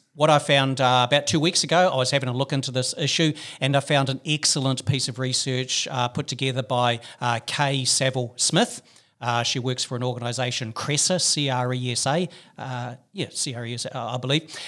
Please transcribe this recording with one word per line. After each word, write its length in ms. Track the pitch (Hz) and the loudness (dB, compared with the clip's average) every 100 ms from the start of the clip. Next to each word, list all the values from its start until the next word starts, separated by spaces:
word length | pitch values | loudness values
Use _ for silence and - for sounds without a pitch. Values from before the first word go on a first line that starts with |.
| _ | _
what 160 | 147 151 | 2 6
I 80 | 147 | 6
found, 420 | 147 139 135 131 | 6 4 4 4
uh, 240 | 127 127 123 | 4 4 4
about 200 | 143 143 | 2 2
two 120 | 160 | 0
weeks 240 | 165 - | 2 2
ago, 280 | 147 165 180 | 2 4 4
I 40 | 131 | 2
was 140 | 123 | 2
having 200 | 139 127 | 0 0
a 20 | |
look 180 | 123 139 | -2 0
into 200 | 139 131 | -2 -2
this 240 | 127 123 - | -2 -2 -2
issue, 380 | 143 - 160 151 - - | 0 2 2 0 -8 -2
and 160 | 135 143 | 2 2
I 40 | |
found 280 | 139 143 135 | 2 2 2
an 140 | 135 | -2
excellent 640 | 156 151 - 147 135 127 - | -2 0 2 2 0 0 0
piece 220 | 139 131 | 0 -2
of 100 | 123 | -4
research, 680 | 127 127 135 127 127 - - | -2 -2 -2 -2 -2 -4 -2
uh, 180 | 135 120 | -2 -2
put 180 | - - | -2 -6
together 360 | 123 135 127 | -2 -2 -2
by, 380 | 123 123 120 117 - - | 0 2 2 0 -6 -4
uh, 200 | 123 117 | -2 -2
Kay 400 | - - 143 139 | -2 0 0 0
Saville 480 | 127 - 131 127 123 - | 0 0 0 0 -4 -2
Smith. 440 | - 160 247 - - - _ - | 0 2 0 -2 -18 -20 _ -8
Uh, 220 | 120 120 | -2 0
she 160 | 117 131 | 0 -2
works 260 | 123 123 | -2 -4
for 100 | - | -4
an 80 | 123 | -4
organisation, 680 | 123 117 120 120 123 - 113 | -4 -4 -4 -4 -2 -4 -6
Cresa, 480 | - - 147 - 180 | -6 -2 0 0 2
C 300 | - 156 139 | 0 0 0
R 240 | 127 123 | 0 0
E 180 | 127 123 | -2 -2
S 140 | 117 135 | -2 0
A, 240 | 160 185 - - - | 0 -2 -8 -20 -14
uh, 380 | 127 127 123 123 _ | -10 -8 -10 -12 _
yeah, 140 | 196 131 | -10 -8
C 240 | - 143 | -6 -6
R 120 | 120 117 | -6 -6
E 80 | |
S 100 | 120 | -6
A, 100 | - | -6
I 220 | 135 113 123 | -6 -6 -4
believe. 400 | 131 151 156 - | 0 0 -2 -12